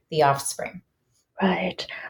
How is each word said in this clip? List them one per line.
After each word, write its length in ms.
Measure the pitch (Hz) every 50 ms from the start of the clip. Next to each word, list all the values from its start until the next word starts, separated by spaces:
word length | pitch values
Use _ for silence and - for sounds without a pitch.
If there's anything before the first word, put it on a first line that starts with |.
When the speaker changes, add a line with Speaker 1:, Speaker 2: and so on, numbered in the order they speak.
| _ _
Speaker 1:
the 140 | 170 156 147
offspring. 580 | 139 139 139 - - - - - - - 180 - _ _ _ _ _ _ _ _ _ _ -
Speaker 2:
Right. 440 | - 190 180 - 185 180 175 - - - - - -